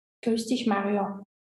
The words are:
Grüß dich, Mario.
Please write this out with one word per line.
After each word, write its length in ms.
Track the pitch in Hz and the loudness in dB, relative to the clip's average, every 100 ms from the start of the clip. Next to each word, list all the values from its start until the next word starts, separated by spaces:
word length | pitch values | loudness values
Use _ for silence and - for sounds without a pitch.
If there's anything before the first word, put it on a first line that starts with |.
| _ _ 233 | _ _ -2
Grüß 220 | 226 - | 0 0
dich, 180 | 247 220 | 0 2
Mario. 560 | 202 202 202 196 - - _ _ | 2 2 0 -2 -6 -14 _ _